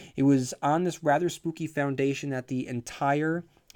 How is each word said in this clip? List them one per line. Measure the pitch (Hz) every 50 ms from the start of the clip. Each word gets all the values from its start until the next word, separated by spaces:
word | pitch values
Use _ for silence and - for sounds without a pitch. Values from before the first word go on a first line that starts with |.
| - - -
It | - 135
was | 139 139 131 127 127 - -
on | - 143 151 170
this | 180 175 160 - 165
rather | 151 139 156 175 165
spooky | - - - 165 160 - 160 151
foundation | - 151 143 139 135 131 135 139 135 - - 143
that | 135 127 127 -
the | 135 127 135
entire | - 127 120 117 - - - 147 139 143 147 156 160 165 175 - - _ _ _ - -